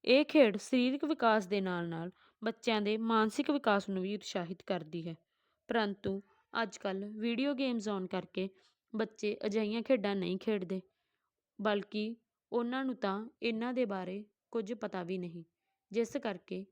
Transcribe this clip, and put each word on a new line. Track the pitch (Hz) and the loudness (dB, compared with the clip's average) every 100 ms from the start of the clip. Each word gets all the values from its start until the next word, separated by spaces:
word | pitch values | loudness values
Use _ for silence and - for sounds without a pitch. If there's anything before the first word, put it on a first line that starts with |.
ਇਹ | - 262 | 8 6
ਖੇਡ | 294 311 233 202 | 8 8 8 6
ਸਰੀਰਕ | - 262 247 277 | 0 2 2 0
ਵਿਕਾਸ | 294 311 233 214 180 | -2 2 4 4 2
ਦੇ | 202 | -2
ਨਾਲ | 190 180 170 | 0 -2 -4
ਨਾਲ | 160 175 - _ _ | -4 -8 -10 _ _
ਬੱਚਿਆਂ | 220 226 - 214 | -6 -4 0 0
ਦੇ | 208 220 | 2 0
ਮਾਨਸਿਕ | 226 226 214 247 285 | 4 4 4 2 0
ਵਿਕਾਸ | 285 254 202 196 | 2 4 4 2
ਨੂੰ | 190 | -4
ਵੀ | 185 | -2
ਉਤਸ਼ਾਹਿਤ | 202 - 196 170 185 | -6 -4 -6 -6 -8
ਕਰਦੀ | - 180 156 170 165 | -4 -4 -4 -8 -8
ਹੈ, | 160 _ _ _ _ - | -12 _ _ _ _ -2
ਪਰੰਤੂ | 233 208 196 196 196 - _ _ - | 0 0 -2 -4 -4 -8 _ _ -4
ਅੱਜ | 226 - | -4 -4
ਕੱਲ੍ਹ | 202 190 208 | -4 -4 -6
ਵੀਡੀਓ | 214 233 233 277 | -4 -2 0 0
ਗੇਮਜ਼ | 262 269 240 208 | 0 0 0 -2
ਆਉਣ | 202 185 | -4 -2
ਕਰਕੇ | 185 175 - 190 _ _ _ _ | -4 -4 -6 -6 _ _ _ _
ਬੱਚੇ | 220 220 - 208 - 214 | -4 -4 -2 -4 -2 -2
ਅਜਿਹੀਆਂ | 208 208 226 | 0 0 -2
ਖੇਡਾਂ | 208 262 202 202 | 2 2 2 0
ਨਹੀਂ | 175 185 | -2 -2
ਖੇਡਦੇ, | - 208 180 190 _ _ _ _ _ _ _ - | -2 -2 -2 -8 _ _ _ _ _ _ _ -4
ਬਲਕਿ | 214 208 - 214 214 233 _ _ _ | 0 0 -2 -4 -4 -8 _ _ _
ਉਹਨਾਂ | 240 240 262 | -2 -2 -2
ਨੂੰ | 269 247 | -4 -2
ਤਾਂ | 202 196 226 _ | -2 -2 -6 _
ਇਹਨਾਂ | 233 220 240 | -4 -2 -2
ਦੇ | 254 | 0
ਬਾਰੇ | 240 196 180 196 208 _ _ | 0 -2 -6 -8 -12 _ _
ਕੁਝ | 233 202 | -6 -4
ਪਤਾ | 220 208 190 | -6 -4 -6
ਵੀ | 175 185 | -4 -4
ਨਹੀਂ, | 175 170 165 _ _ _ _ | -4 -10 -16 _ _ _ _
ਜਿਸ | 208 226 277 | -2 0 -2
ਕਰਕੇ | 233 180 - 185 196 | -4 -6 -8 -10 -10